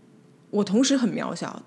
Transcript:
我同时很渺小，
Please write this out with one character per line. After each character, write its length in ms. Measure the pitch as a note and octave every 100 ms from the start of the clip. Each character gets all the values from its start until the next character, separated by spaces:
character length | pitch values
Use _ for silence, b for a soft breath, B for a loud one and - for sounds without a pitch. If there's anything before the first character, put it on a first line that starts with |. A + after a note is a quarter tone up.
| - - _ _ _
我 140 | G#3
同 180 | F#3+ G#3
时 140 | C4+ C4+
很 120 | A3+
渺 240 | D#3 -
小， 300 | F3 - -